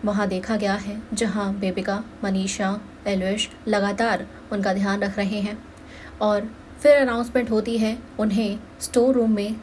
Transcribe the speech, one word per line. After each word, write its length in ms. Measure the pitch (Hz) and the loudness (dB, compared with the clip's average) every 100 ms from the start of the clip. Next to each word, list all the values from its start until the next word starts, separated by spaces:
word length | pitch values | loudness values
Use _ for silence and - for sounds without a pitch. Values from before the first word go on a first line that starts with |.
| 208 | -2
वहाँ 220 | 202 202 | 0 0
देखा 280 | 185 208 220 | -2 -2 0
गया 180 | 202 202 | 0 -2
है, 260 | 196 214 - | -4 -10 -6
जहाँ 400 | 214 226 208 196 196 | -2 0 0 -2 0
बेबिका, 440 | 190 185 190 196 226 - | -2 -2 -2 -2 -4 -6
मनीषा, 560 | 202 190 196 - 196 208 - - 202 | -2 0 0 0 -2 -2 -6 -8 -2
एलविश 420 | 190 185 208 - - - | 0 0 -2 -4 -6 0
लगातार 580 | 208 202 202 233 185 - - - | 2 2 2 2 0 -4 -14 -6
उनका 220 | 208 196 | -2 0
ध्यान 280 | 190 196 202 | 2 0 0
रख 160 | 202 202 | 0 -2
रहे 220 | 196 208 | -2 -2
हैं 180 | 202 220 - - - - - - | -4 -6 -14 -20 -18 -18 -14 -2
और 280 | 214 208 220 - - - | 2 2 -2 -10 -18 2
फिर 160 | 294 285 | 6 8
announcement 540 | 262 233 233 254 226 | 6 2 0 0 2
होती 260 | 214 214 233 | 0 0 0
है 200 | 220 226 - - | 0 -2 -6 -2
उन्हें 380 | 214 196 208 214 - - | 0 2 0 -2 -10 -10
store 320 | - 247 254 254 | -2 4 6 6
room 160 | 226 | 4
में 240 | 214 208 220 | 2 0 -4